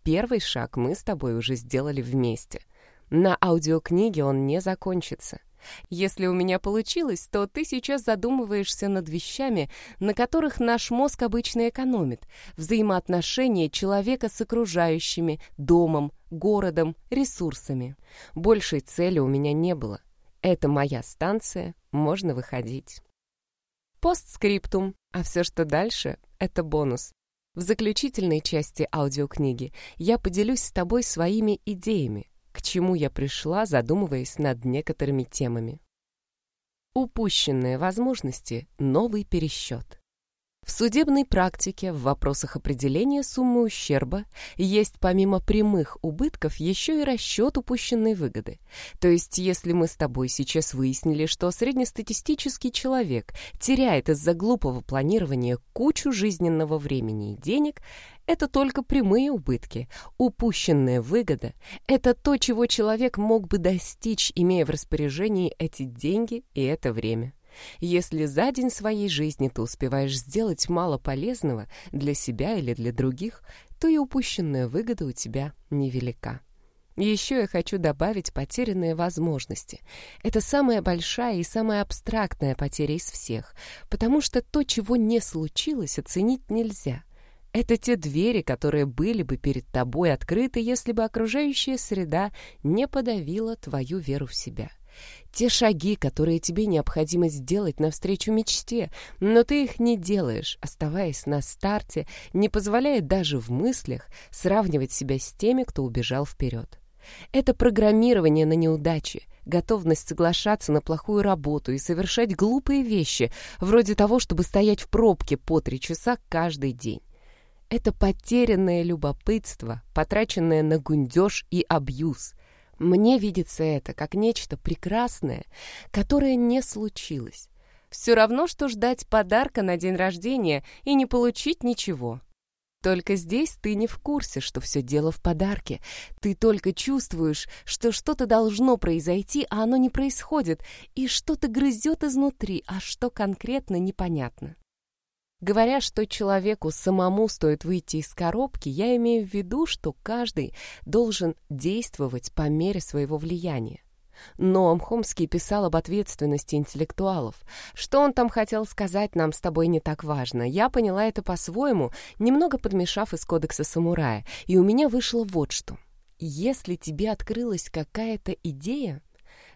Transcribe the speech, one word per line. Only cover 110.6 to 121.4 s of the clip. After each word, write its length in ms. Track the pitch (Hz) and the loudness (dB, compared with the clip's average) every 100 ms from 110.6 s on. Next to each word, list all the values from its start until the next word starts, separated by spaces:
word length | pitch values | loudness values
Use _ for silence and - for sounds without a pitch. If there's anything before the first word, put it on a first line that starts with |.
| - | 2
на 80 | 151 | 0
плохую 420 | - 160 - 208 | 0 -4 0 2
работу 480 | 202 180 143 151 - | 2 2 0 -2 -2
и 80 | 135 | -2
совершать 560 | - 170 190 - 233 | 0 -2 0 0 0
глупые 480 | 180 208 262 269 277 | 4 2 4 2 2
вещи, 500 | 240 208 147 - 117 - - - | 2 2 0 0 -2 -2 -14 -4
вроде 340 | 180 226 202 | 6 6 6
того, 240 | 208 202 240 | 4 6 4
чтобы 240 | - 165 | 2 0
стоять 380 | 175 196 208 208 | 2 4 4 4
в 80 | - | 2
пробке 480 | 220 233 170 - 139 | 4 6 4 0 -2
по 240 | - 160 | 2 0
три 180 | - 131 | 2 -4
часа 400 | - 165 240 240 - | -4 -2 0 -2 -2
каждый 440 | 165 170 143 135 | 0 0 -2 -4
день. 280 | 127 123 - - - - - _ _ - | -4 -6 -8 -12 -20 -20 -20 _ _ -6
Это 240 | - 220 | -2 0
потерянное 880 | - 196 - - 247 240 190 190 175 | 4 2 2 2 4 6 4 4 2
любопытство, 1000 | 170 165 143 139 - 220 - - 117 113 - | 0 0 -2 -2 0 -2 -2 -8 -8 -8 -4
потраченное 720 | - 156 208 220 - 165 156 | -2 2 0 0 2 4 4
на 140 | 156 160 | 4 2
гундёж 680 | 139 151 127 170 196 - | 2 0 4 4 4 0